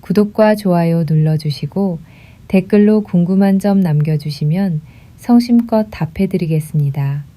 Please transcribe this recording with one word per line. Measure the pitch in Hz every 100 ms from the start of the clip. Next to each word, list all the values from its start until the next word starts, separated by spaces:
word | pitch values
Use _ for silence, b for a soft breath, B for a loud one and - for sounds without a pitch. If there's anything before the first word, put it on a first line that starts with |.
구독과 | - 196 208 - 214 214
좋아요 | 202 175 170 165 156
눌러주시고 | 156 156 156 151 143 143 - 196 165 B B B B -
댓글로 | 190 190 208 208 214
궁금한 | 208 180 175 190 196 196
점 | 202 196
남겨주시면 | 175 151 151 156 151 147 151 170 202 156 B B B -
성심껏 | - 240 240 240 233 220 214
답해드리겠습니다. | - 156 - 190 190 170 160 151 151 143 143 139 143 143